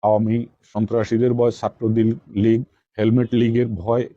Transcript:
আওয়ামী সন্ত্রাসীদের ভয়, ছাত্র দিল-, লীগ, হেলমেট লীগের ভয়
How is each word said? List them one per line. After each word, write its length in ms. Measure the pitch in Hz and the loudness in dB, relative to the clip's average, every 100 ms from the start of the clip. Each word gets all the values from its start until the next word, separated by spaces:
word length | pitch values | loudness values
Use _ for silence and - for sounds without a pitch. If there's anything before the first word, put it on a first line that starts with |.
আওয়ামী 440 | 107 107 110 117 120 _ | 2 0 0 -2 -4 _
সন্ত্রাসীদের 680 | _ 107 107 117 107 113 123 | _ -6 -2 -2 0 0 0
ভয়, 180 | 120 120 | 2 0
ছাত্র 380 | 113 107 - 113 | 0 -8 -4 -2
দিল-, 420 | 110 113 113 - 101 | 2 0 0 -6 0
লীগ, 280 | 110 113 131 _ _ - | 2 2 -2 _ _ -2
হেলমেট 360 | 110 120 117 | 0 2 2
লীগের 340 | 120 120 113 123 | 0 0 0 -2
ভয় 420 | 101 95 117 117 | -4 -2 -2 -2